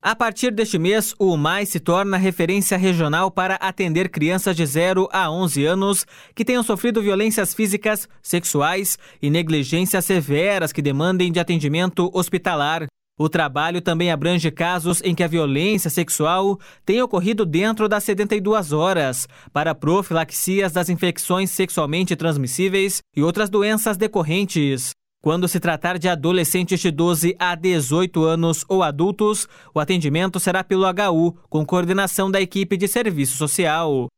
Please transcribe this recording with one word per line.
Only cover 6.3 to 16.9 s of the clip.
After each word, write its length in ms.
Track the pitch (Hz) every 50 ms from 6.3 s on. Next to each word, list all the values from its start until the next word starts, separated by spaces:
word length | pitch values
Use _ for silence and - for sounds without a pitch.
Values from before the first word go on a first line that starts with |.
| _
que 100 | - 226
tenham 160 | - 254 247
sofrido 400 | 233 - 220 180 - 240 220 226
violências 540 | 208 202 196 190 214 226 214 - 202 - -
físicas, 520 | - 220 202 190 202 - 214 214 208 - - - -
sexuais 760 | _ - - 175 170 - - 147 139 156 180 190 202 190 - - - - - -
e 120 | - 143
negligências 760 | 147 170 175 160 160 151 139 127 - 165 185 185 - 190 170
severas 680 | - 196 180 143 135 143 147 170 202 202 190 165 151
que 80 | - -
demandem 520 | 147 143 135 139 156 180 185 185 180 180
de 80 | 165 175
atendimento 720 | 170 - 180 165 147 147 147 165 180 185 180 - 180 175 -
hospitalar. 720 | 185 175 - - 185 - 190 175 151 143 147 160 165 160 139 _ _ _ _ _ _
O 100 | 151 156
trabalho 540 | - 170 160 143 131 143 151 165 175 180
também 300 | 170 - 170 160 175 175
abrange 400 | 165 147 139 170 180 175 160 165
casos 500 | - - 170 170 185 180 156 175 175 - -
em 120 | 190 170
que 80 | - 180
a 40 | 165
violência 600 | 160 170 156 143 135 139 165 202 214 196 - 165
sexual 680 | - - 170 - - - 151 156 170 185 190 196 196 190 - - - _ _
tem 160 | -